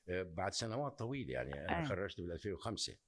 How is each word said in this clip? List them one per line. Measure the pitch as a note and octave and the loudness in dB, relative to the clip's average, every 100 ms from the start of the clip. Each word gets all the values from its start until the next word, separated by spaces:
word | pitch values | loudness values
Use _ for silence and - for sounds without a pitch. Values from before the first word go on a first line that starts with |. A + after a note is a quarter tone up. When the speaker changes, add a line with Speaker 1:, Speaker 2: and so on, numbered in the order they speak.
| - | -2
Speaker 1:
آه، | F2+ | 0
بعد | F2+ E2 F#2+ | 0 0 0
سنوات | - A2+ A2+ C#3+ - | 2 0 0 0 -2
طويلة، | A#2 C#3 B2+ | -2 0 0
يعني، | B2+ B2+ | 0 0
أنا | C#3+ D#3 E3+ | -2 2 2
Speaker 2:
آه. | |
Speaker 1:
خرجت | D3+ F#2 G2 - | 4 2 0 -2
بالألفين | F2 E2+ G#2 | -4 -2 -2
وخمسة | F2+ A#2+ G2+ - - | -2 0 0 -2 -4